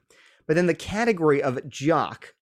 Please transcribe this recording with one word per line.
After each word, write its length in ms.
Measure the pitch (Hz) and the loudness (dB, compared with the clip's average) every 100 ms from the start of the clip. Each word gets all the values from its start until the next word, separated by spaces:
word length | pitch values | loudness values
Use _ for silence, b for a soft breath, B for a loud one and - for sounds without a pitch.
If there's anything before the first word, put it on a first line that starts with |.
| _ b b b - | _ b b b -2
But 80 | |
then 120 | 160 180 | 2 2
the 80 | |
category 680 | 165 - 202 233 185 156 139 | 0 -6 -2 0 2 2 2
of 260 | 135 127 139 | 0 -4 -8
jock 640 | - 139 156 92 - - _ | -4 0 2 0 -6 -20 _